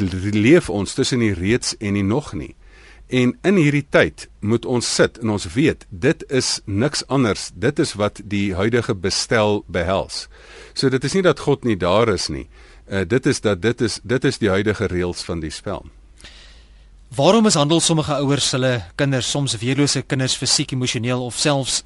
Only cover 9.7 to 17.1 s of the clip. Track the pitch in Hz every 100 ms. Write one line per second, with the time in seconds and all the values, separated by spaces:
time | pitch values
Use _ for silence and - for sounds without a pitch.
9.7 | 90 85 95 - - - - - - -
10.7 | - 135 131 143 190 180 131 - 139 120
11.7 | 95 87 101 117 87 - 67 - - -
12.7 | - - 98 90 127 151 120 110 95 107
13.7 | 120 113 - 98 127 143 - 104 95 104
14.7 | 98 95 90 90 85 - 85 78 - 104
15.7 | 85 76 - - - - - - - -
16.7 | - - - -